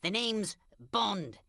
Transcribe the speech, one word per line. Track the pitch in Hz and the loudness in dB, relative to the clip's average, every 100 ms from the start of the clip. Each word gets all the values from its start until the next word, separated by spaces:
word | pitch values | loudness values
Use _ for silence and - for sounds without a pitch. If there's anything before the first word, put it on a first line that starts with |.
The | 165 | 0
name's | 208 233 220 196 - _ - | 2 2 0 -2 -6 _ -20
Bond. | 120 233 226 202 151 110 | -4 0 2 0 -4 -10